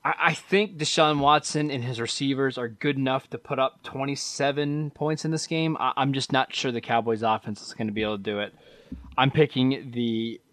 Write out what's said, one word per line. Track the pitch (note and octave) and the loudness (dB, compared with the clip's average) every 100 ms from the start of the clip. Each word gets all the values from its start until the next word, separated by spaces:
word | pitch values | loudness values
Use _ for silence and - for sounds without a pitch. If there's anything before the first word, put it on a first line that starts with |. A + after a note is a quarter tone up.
I, | - - | -2 2
I | E3 | 0
think | D#3+ - F#3+ G#3+ E3+ | 0 2 2 2 -2
Deshaun | D3+ - D3+ D3 | -2 4 4 6
Watson | C#3+ D3+ - D3+ D3+ | 6 4 4 -2 0
and | C#3 | -2
his | B2 A#2 | -4 -4
receivers | A#2 - C#3 C3+ C3+ B2+ | -4 -2 0 2 0 0
are | A#2+ | -6
good | A2 D3 C#3 | -2 -2 2
enough | C3 C3 - | 2 0 -4
to | B2+ | -12
put | - C3 | -4 0
up | C3 _ | 0 _
twenty-seven | - C3 C#3 C3+ - - C#3+ C#3 C#3+ D3 D3+ | -12 -6 -4 -4 -8 0 0 2 -2 -2 -4
points | - D3+ D#3 | -2 -2 0
in | D#3 | -2
this | D#3+ - | -2 -2
game. | D#3+ D#3+ D#3 | 0 0 0
I, | C3 - | -2 2
I'm | C3+ | 2
just | C3+ - | 0 0
not | E3 E3 | 0 0
sure | - C3+ | -2 -4
the | A#2 | -4
Cowboys | - A#2 A2+ A2 | 0 0 2 0
offense | A2 A2 - G2+ | 0 0 -2 -10
is | - | -12
gonna | - A2 | -6 -4
be | G#2 | -2
able | G#2+ G#2 | -2 -2
to | |
do | G2+ G#2 | -2 -2
it. | G2+ - - - - - - - | -4 -8 -20 -20 -16 -16 -6 2
I'm | C3+ | 2
picking | D#3+ D3 C3 B2+ C3+ C3 | 4 2 4 2 0 -6
the | A#2+ A#2 A2+ A2+ A2 _ | -4 -2 -2 -4 -8 _